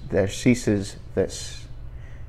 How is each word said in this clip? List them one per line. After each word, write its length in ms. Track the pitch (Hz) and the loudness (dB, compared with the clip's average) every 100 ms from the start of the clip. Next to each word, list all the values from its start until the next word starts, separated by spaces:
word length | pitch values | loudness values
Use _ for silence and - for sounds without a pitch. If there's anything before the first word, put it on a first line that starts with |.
| - | 0
there 180 | 90 95 | 2 2
ceases 720 | - 123 120 - 101 98 - - - | 4 6 6 4 2 0 -8 -4 0
this. 500 | 92 - - - - - - - - - | 0 -2 -8 -10 -10 -10 -10 -12 -12 -12